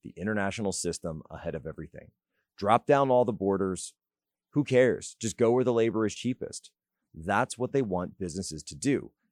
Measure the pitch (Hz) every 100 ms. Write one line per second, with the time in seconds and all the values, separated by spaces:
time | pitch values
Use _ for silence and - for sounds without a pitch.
0 | - - 101 104 98 107 101 - 87 -
1 | 85 80 - 82 82 78 76 76 78 -
2 | - _ _ _ _ - 101 120 - 139
3 | 135 123 123 107 98 98 95 90 - -
4 | _ _ _ _ _ 147 139 127 127 90
5 | - - 110 - 113 123 123 117 113 104
6 | 107 - 120 127 80 - - _ _ _
7 | _ 80 82 101 135 - 127 139 113 90
8 | 90 - 90 85 - 78 - 71 139 110
9 | - _ _